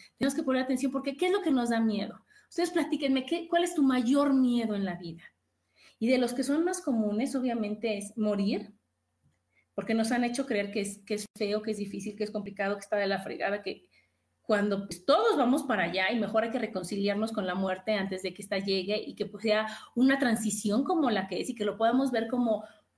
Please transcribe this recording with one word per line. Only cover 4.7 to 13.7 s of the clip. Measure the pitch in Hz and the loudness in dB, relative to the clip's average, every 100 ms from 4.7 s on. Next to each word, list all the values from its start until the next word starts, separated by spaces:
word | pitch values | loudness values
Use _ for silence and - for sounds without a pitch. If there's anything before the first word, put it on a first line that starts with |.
| 202 | 0
en | |
la | 190 170 | -2 -4
vida? | 170 165 - _ _ _ _ _ - - | -8 -12 -16 _ _ _ _ _ -20 -2
Y | 226 | 2
de | 254 | 4
los | 240 | 2
que | 247 | 0
son | 262 294 349 | 0 2 0
más | 370 | 0
comunes, | 311 226 208 208 262 | -2 0 0 0 -2
obviamente, | 262 254 233 208 214 226 202 | -2 -2 -2 -2 -2 -4 -4
es | 196 - | -6 -2
morir, | 208 202 196 - - - _ _ _ _ _ _ _ _ _ | 0 2 0 -2 -6 -18 _ _ _ _ _ _ _ _ _
porque | - - | -8 -2
nos | 220 226 | 0 0
han | 247 240 | 0 0
hecho | 247 277 | -2 -2
creer | 208 202 | -2 -2
que | 220 | -4
es, | 196 - - | -4 -6 -6
que | |
es | 208 - - | -6 -6 -4
feo, | 208 214 | -2 -2
que | 220 | -2
es | 202 | -4
difícil, | 202 - 208 202 | -6 -8 -8 -6
que | 208 | -6
es | |
complicado, | 214 202 202 196 202 | -6 -8 -4 -4 -4
que | |
está | - 208 | -2 0
de | 196 | 0
la | 190 | -2
fregada, | - - 196 202 | -4 -4 -2 -2
que | 190 | -6